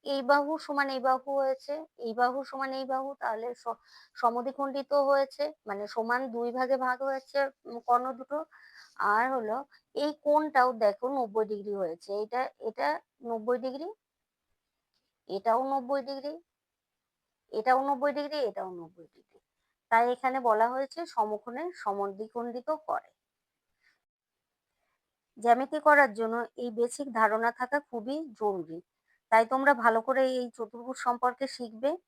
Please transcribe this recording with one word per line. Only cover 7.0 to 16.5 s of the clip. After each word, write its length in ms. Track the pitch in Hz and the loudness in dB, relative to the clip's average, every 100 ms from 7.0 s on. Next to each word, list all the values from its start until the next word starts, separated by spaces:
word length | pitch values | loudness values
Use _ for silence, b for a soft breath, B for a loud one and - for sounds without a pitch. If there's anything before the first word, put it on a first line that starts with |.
হয়েছে, 360 | 269 269 - 277 277 _ | -2 -4 -2 -2 -2 _
উম, 160 | - 233 | -14 -10
কর্ণ 260 | 240 240 254 | 2 2 2
দুটো। 260 | 247 262 294 320 B B B B - 202 | -8 -6 -6 -6 B B B B -2 2
আর 180 | 208 254 | 4 2
হলো 260 | 262 214 233 294 b _ | 0 -2 -4 -6 b _
এই 160 | - 294 294 | -4 -4 -2
কোণটাও 460 | 294 294 302 269 254 226 | 4 4 4 4 4 4
দেখো 280 | 214 202 254 | 2 2 -4
নব্বই 360 | 277 226 214 214 | -2 -2 0 -2
ডিগ্রি 280 | 208 202 | -4 -6
হয়েছে, 360 | 196 175 170 - 202 | -4 -4 -4 -6 -6
এটা, 200 | 214 240 262 _ | -4 -4 -4 _
এটা 280 | - 214 285 330 _ _ | -10 -2 -2 -2 _ _
নব্বই 340 | 233 226 214 247 | -8 -6 -2 -2
ডিগ্রি, 300 | 254 269 339 440 _ _ _ _ _ _ _ _ _ _ _ _ - | -2 -8 -10 -12 _ _ _ _ _ _ _ _ _ _ _ _ -10
এটাও 320 | 190 226 233 | -4 0 2
নব্বই 360 | 262 269 247 277 | 0 -4 -2 -4
ডিগ্রি, 300 | 254 269 285 330 _ | -4 -8 -10 -12 _